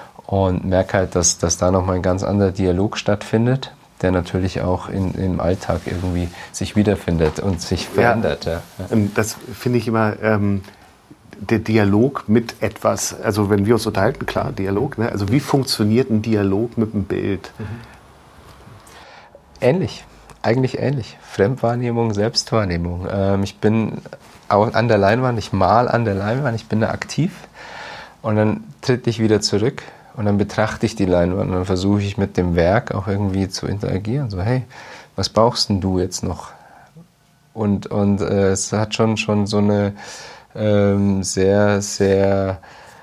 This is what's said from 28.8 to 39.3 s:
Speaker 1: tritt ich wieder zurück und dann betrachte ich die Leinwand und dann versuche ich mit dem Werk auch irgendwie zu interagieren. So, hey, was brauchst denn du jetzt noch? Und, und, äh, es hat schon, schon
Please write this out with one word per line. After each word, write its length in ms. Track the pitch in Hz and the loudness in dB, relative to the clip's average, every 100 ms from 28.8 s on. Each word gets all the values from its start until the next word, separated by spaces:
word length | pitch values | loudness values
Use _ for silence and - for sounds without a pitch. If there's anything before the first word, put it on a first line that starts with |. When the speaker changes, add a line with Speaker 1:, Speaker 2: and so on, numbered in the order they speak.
Speaker 1:
tritt 240 | - 123 117 | -2 0 0
ich 120 | 107 | 0
wieder 200 | 110 104 | 2 2
zurück 420 | - 101 120 - - - - - | 2 0 0 -4 -18 -20 -18 -4
und 100 | 104 | 0
dann 120 | 101 | 2
betrachte 480 | 101 - 107 - 113 | 0 0 -2 0 -4
ich 80 | |
die 120 | - 92 | 0 2
Leinwand 420 | 87 90 92 98 | 4 2 0 -2
und 20 | 92 | -2
dann 80 | |
versuche 360 | 92 92 98 101 | 0 0 2 2
ich 160 | 101 101 | 0 -2
mit 180 | 98 - | -2 0
dem 180 | 90 | 0
Werk 400 | 87 85 107 - | 2 4 2 0
auch 140 | - 104 | -6 -4
irgendwie 400 | 98 101 98 95 | -2 -2 -2 -2
zu 180 | - - | -4 -6
interagieren. 640 | 101 92 92 104 139 123 | -4 -2 -4 -2 -4 -4
So, 100 | 92 | -4
hey, 220 | 101 127 - - - - - - | -2 -2 -4 -16 -20 -20 -14 -6
was 120 | 98 | -2
brauchst 400 | 104 117 - - | 4 4 2 -2
denn 100 | 98 | 0
du 180 | 92 92 | 0 0
jetzt 240 | 92 - | -2 -4
noch? 280 | 90 92 - - - - - 156 - _ _ _ _ | -6 -6 -12 -20 -20 -20 -20 -20 -20 _ _ _ _
Und, 320 | 107 104 98 - | -4 0 0 -2
und, 340 | 104 101 98 | 0 2 2
äh, 280 | 92 98 98 | 0 2 2
es 220 | 95 - | 0 0
hat 220 | 104 107 | -2 -2
schon, 220 | - 113 107 | 0 0 0
schon 300 | - | 0